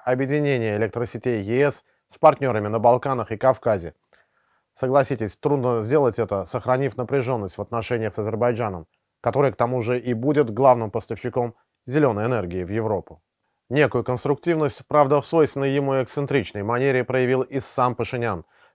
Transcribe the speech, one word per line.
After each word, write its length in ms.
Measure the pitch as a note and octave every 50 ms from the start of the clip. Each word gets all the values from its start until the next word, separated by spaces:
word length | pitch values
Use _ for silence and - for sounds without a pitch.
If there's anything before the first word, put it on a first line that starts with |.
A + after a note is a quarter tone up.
| -
объединения 720 | B2+ B2+ B2+ C#3 C3 C#3+ D3+ D3 C#3+ C3+ A#2+ A2+ A2 G#2
электросетей 640 | G#2 A2+ G#2 - A#2+ A#2+ A2 - A2+ - B2+ A#2+ G#2+
Е 300 | G2 G#2 A#2 C3 C#3+ C#3+
С 120 | - - - _ _ _ _ _
с 80 | - _
партнёрами 480 | - D#3 D3 - C#3+ B2+ A2 A2 G#2
на 120 | G#2 G#2+ A2+
Балканах 520 | G#2+ A#2 B2 B2 - C#3 C3 A#2+ G#2+ -
и 60 | A2
Кавказе. 580 | G2+ - C3 A#2 - - A#2+ G#2+ F#2 E2+ D#2+ - _ _ _ _ _ _ _ _ _ _ _ _ _ _ _ _ -
Согласитесь, 560 | C3+ B2+ C3+ C#3+ C3 - C#3 A2 A2+ G2+ -
трудно 460 | _ - C#3+ D3 C#3 A#2+ B2 A#2+ A2+
сделать 380 | G#2+ A2+ C#3+ D#3 C#3 A#2+ G2+ -
это, 260 | A2+ F#2+ G#2 G2 F#2
сохранив 500 | - - A#2+ - B2 B2+ B2+ C#3 B2+ -
напряжённость 640 | - A#2+ A2 B2+ C#3 A#2 B2 C3 A2+ G2+ F#2 -
в 40 | -
отношениях 520 | G2+ - A#2+ A#2 G#2 - B2+ A2+ A2 G#2 -
с 60 | -
Азербайджаном, 640 | G#2 G#2+ A2 G#2 A#2+ B2 A#2+ G#2+ A#2+ G#2 F#2+ E2 D#2+ - _ _ _ _ _ _
который 300 | - A#2+ A2+ C3 C#3+ C3
к 40 | G#2
тому 260 | - A#2 A#2+ B2+ B2+
же 180 | G#2+ A2+ B2 B2
и 140 | A2+ B2+ A#2+
будет 400 | A2 B2 D3 D3 D3 C#3 A2+ G#2
главным 380 | A2+ C#3 C3+ B2 A#2+ A2+ G#2
поставщиком 640 | - A2+ - - A2+ - - B2 - B2+ A#2+ A#2 - _ _ _ _ _ _
зелёной 400 | B2 B2+ D#3 D3 B2+ G#2 G#2 A2
энергии 360 | B2 B2+ A2 F#2 F2 F2+ F#2 F2+
в 60 | F2
Европу. 540 | G#2 A2+ A2 G#2+ G#2 F2 - - - - _ _ _ _ _ _ _ _ _ _
Некую 340 | A#2+ D3 C#3+ B2 - B2 A2
конструктивность, 800 | - B2+ - - C3+ C#3+ - - F3 E3+ D#3 D#3 C3+ - - -
правда, 320 | _ - D3+ C#3+ C3 D3+ C#3+
в 60 | -
свойственной 460 | - E3 D#3+ D3+ - - C3+ C#3 C#3
ему 320 | C3+ C#3+ C#3 C3+ C3+ C3 B2
эксцентричной 580 | - - D3 C#3+ C3+ C3+ C3+ F#2+ - - G#2
манере 420 | G2 G#2+ A#2+ B2 C3+ C#3 C3 B2+ A#2+
проявил 380 | - B2+ C3 B2+ B2 C3 B2+
и 180 | B2+ - C3+ C#3
сам 360 | - - - - B2 B2+ A#2+
Пашинян, 500 | - A2+ - - A#2+ A#2+ A2+ G2 E2+ - _ _ _ _ _